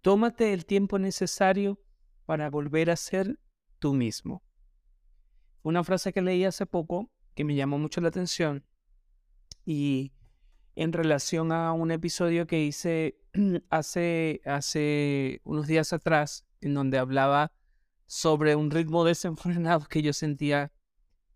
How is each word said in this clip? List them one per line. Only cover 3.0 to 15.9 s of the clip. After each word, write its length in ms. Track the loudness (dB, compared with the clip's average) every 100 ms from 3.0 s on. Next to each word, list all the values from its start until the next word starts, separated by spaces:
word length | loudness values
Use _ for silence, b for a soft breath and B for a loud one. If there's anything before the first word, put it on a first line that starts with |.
| -2 -2 -2 -6 _ _ _ _
tú 160 | 0
mismo. 480 | 0 0 -4 -10 -12 _ _ _ _ _ _ _ _ _ _ _ _
Una 200 | -2 0
frase 300 | 2 0 0
que 80 | -2
leí 240 | 0 2 0
hace 200 | -2 -4
poco 460 | -4 -4 -6 -8 _ _ -6
que 80 |
me 120 | -2 0
llamó 220 | 0 -2
mucho 220 | -2 0
la 80 | -2
atención 580 | -2 -6 -2 -2 -2 _ _ _ _ _ _ _ _ _ -14 -6
y 480 | -2 0 0 -4 _ -20 _ _ _ _ -4
en 180 | -2
relación 580 | 0 2 2 0 -2 0
a 220 | 0 0
un 180 | 0 0
episodio 560 | -2 -4 -2 0 0 0
que 160 | 0
hice 560 | 0 -2 -4 -2 -4 -6 _
<clears throat> 360 | 0 2 0 _
hace, 680 | -2 0 -2 0 0 0 -2 -4
hace 960 | -4 -2 -2 0 0 0 0 -2 -6
unos 240 | -6 -6 0
días 240 | 0 2